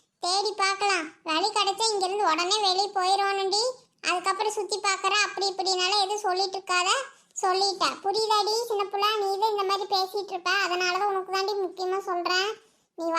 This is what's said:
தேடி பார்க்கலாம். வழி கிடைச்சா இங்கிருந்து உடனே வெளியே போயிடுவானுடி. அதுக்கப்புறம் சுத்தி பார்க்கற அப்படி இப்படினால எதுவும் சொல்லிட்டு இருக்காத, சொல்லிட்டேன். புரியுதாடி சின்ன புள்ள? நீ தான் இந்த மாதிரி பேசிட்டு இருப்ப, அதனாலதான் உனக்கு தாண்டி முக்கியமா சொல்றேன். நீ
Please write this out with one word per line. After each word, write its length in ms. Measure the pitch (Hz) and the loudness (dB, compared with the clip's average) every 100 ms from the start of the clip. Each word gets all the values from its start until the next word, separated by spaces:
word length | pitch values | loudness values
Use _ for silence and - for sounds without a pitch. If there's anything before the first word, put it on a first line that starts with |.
| _ _ | _ _
தேடி 280 | 349 392 415 392 | -2 0 -2 0
பார்க்கலாம். 460 | 392 392 403 370 311 - 330 | 0 2 2 0 -2 -10 -4
வழி 180 | 311 403 415 | 0 0 0
கிடைச்சா 300 | 392 392 453 | 0 0 0
இங்கிருந்து 400 | 403 359 403 381 | 0 0 2 2
உடனே 240 | 311 349 427 392 | 2 2 2 2
வெளியே 200 | 370 403 403 | 2 0 0
போயிடுவானுடி. 680 | 370 392 392 392 381 403 494 508 _ _ 302 | 2 2 2 0 0 0 -2 -4 _ _ -2
அதுக்கப்புறம் 480 | 359 359 381 427 427 | 0 0 0 -2 -2
சுத்தி 200 | 392 415 403 | -4 -2 -2
பார்க்கற 280 | 381 381 415 392 | 0 2 2 2
அப்படி 200 | - 392 | 0 -2
இப்படினால 400 | 381 370 370 359 415 | -2 -2 0 2 2
எதுவும் 220 | 381 415 381 | 0 -2 -2
சொல்லிட்டு 300 | 359 392 392 | 0 -2 -4
இருக்காத, 320 | 381 359 359 494 508 - _ - | -2 0 2 0 -2 -12 _ -2
சொல்லிட்டேன். 560 | 381 370 392 381 311 262 | 0 2 0 2 0 0
புரியுதாடி 500 | 392 403 427 427 403 440 480 | -2 -2 2 2 2 0 -2
சின்ன 140 | 403 392 | -2 -2
புள்ள? 120 | 403 415 440 | 0 0 2
நீ 60 | 392 392 | 0 0
தான் 120 | 440 | 0
இந்த 120 | 415 381 | 0 0
மாதிரி 160 | 392 392 392 | 0 0 0
பேசிட்டு 380 | 381 415 381 359 | 0 -4 -6 -6
இருப்ப, 160 | 359 392 370 | 0 0 2
அதனாலதான் 460 | 359 359 359 403 | 0 0 2 0
உனக்கு 240 | 381 381 381 | 0 -2 -2
தாண்டி 180 | 392 403 359 | 0 0 -4
முக்கியமா 340 | 381 370 381 392 | -2 -2 -2 -2
சொல்றேன். 400 | 349 349 359 392 440 - _ _ - | -2 0 0 0 -4 -12 _ _ -6
நீ 80 | 330 | 0